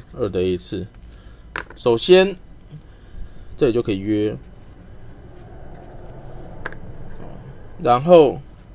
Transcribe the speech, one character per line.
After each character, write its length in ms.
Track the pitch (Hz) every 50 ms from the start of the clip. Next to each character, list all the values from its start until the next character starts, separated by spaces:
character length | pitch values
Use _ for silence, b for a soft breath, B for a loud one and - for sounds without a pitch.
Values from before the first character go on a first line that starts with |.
| - - - 131
二 100 | 123 101
的 140 | 95 92 92
a 140 | 92 90
次。 320 | 87 - - - 95 90 - - - b b b b b b b b b b b - - - -
首 200 | - - 123 117
先， 400 | 117 - - 180 185 190 202 185 - - - - - - - 151 151 b b b b b b b b b b b b b b -
这 100 | - - 127
里 40 | 110
就 80 | 120
可 120 | 117 - 104
以 60 | 98
约， 380 | 95 104 107 104 104 107 - 131 - - - - - - - - - - - - - - - - - - - - - - - - - - - - - - - - - - - - - - - - - - - - - - - - - - - - - - - - - - - - - - - - - - - -
然 220 | 175 127 120 123 139
后 380 | 170 180 170 151 127 95 135 - - - - - - -